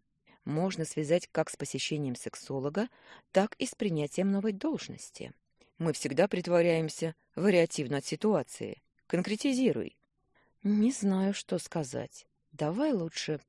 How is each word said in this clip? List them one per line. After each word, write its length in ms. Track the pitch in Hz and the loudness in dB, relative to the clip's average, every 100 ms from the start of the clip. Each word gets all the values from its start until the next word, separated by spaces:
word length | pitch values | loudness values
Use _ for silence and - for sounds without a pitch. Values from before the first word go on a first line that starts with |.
| _ _ _ _ - | _ _ _ _ -4
Можно 380 | 156 190 175 156 | -2 0 -2 -4
связать 420 | - 147 175 - | -4 2 0 2
как 220 | - 160 | -2 -2
с 80 | - | -4
посещением 580 | 143 135 - 151 139 123 | -6 -4 -4 -2 -2 -4
сексолога, 720 | - - - 139 143 175 247 _ - - _ | -8 -12 -8 -4 -2 -2 -4 _ -20 -20 _
так 220 | 190 208 - | 2 2 -2
и 100 | 262 | -8
с 100 | - | -2
принятием 560 | 208 156 147 - 196 | -2 0 -2 0 0
новой 220 | 196 220 | 2 0
должности. 800 | 196 320 269 - - - - - - _ _ _ - | -2 -2 -4 -6 -14 -16 -14 -14 -16 _ _ _ -4
Мы 140 | 165 | -2
всегда 380 | - - 160 202 | 0 -2 2 4
притворяемся 880 | 180 175 175 175 165 156 - 165 - _ - | 2 4 4 6 4 0 -2 -6 -6 _ 0
вариативно 640 | 196 180 165 - 127 143 | 4 6 4 0 -2 -2
от 80 | - | -2
ситуации. 760 | 156 214 180 - - 104 - _ _ - | -2 2 2 0 -8 -10 -10 _ _ -2
Конкретизируй. 880 | 170 190 214 285 254 247 120 90 _ _ _ _ _ _ _ | -2 0 0 0 4 2 2 -4 _ _ _ _ _ _ _
Не 300 | 202 208 233 | 0 4 2
знаю, 400 | 269 202 190 196 | 2 0 2 2
что 260 | 196 - 180 | -2 -4 -4
сказать. 680 | - 170 135 123 131 - - _ _ | -2 -6 -4 -6 -8 -14 -20 _ _
Давай 400 | 151 151 202 302 | -4 -2 0 0
лучше 480 | 220 165 - - 151 | 0 -2 -6 -4 -4